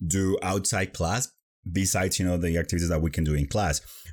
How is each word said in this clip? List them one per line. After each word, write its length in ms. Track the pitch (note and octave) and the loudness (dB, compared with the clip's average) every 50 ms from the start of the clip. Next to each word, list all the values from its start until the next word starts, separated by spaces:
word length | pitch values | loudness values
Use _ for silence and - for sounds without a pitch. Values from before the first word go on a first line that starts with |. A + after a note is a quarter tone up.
| F#2 | -4
do 320 | D#2+ D2+ G2 F#2+ F#2+ G2 - | -2 0 2 2 2 2 0
outside 520 | - F#2 F#2+ G2+ F#2+ - - F#2+ F#2+ F#2+ - | 0 0 -2 -2 -2 0 0 0 -2 -2 -2
class, 380 | - F2 E2 G2+ B2 B2+ - _ _ _ _ _ _ - F#2 | -2 -2 0 0 -2 -4 -6 _ _ _ _ _ _ -12 -4
besides, 480 | E2 F#2+ F#2+ F#2 - F#2 F#2+ F#2+ - - | 0 0 0 2 2 2 0 0 0 0
you 60 | F#2 | 0
know, 120 | F2+ F2+ F2 | 0 0 0
the 200 | F2 F2 E2 E2+ | 0 2 2 0
activities 320 | D#2+ - - F2 F2 E2 | 0 0 0 0 2 2
that 120 | E2+ D#2 | 2 2
we 100 | D#2+ D#2+ | 2 0
can 120 | - - D#2+ | 0 0 0
do 100 | D2+ D2+ | 2 2
in 140 | D2 C#2+ - | 2 0 0
class. 340 | - G#2 G2+ E2+ - - - - - - - - | 0 0 0 2 0 -2 -4 -10 -20 -20 -18 -18